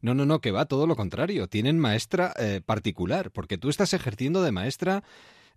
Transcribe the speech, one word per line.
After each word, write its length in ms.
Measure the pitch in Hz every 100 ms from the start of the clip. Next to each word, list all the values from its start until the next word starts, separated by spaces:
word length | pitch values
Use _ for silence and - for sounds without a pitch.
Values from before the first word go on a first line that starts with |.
no, 120 | 117 131
no, 100 | 139
no, 140 | 156
que 120 | 120
va, 140 | 98 151
todo 220 | 135 165
lo 80 | 127
contrario, 520 | 95 - 170 190 92
tienen 300 | 104 123 165
maestra, 540 | 131 107 - 180 180 -
eh, 220 | 110 98 -
particular, 640 | 104 104 92 90 165 -
porque 260 | - - 92
tú 120 | 135
estás 240 | 147 190
ejerciendo 480 | 185 123 104 135 185
de 80 | 170
maestra, 500 | 92 113 - 180 196 - - - - -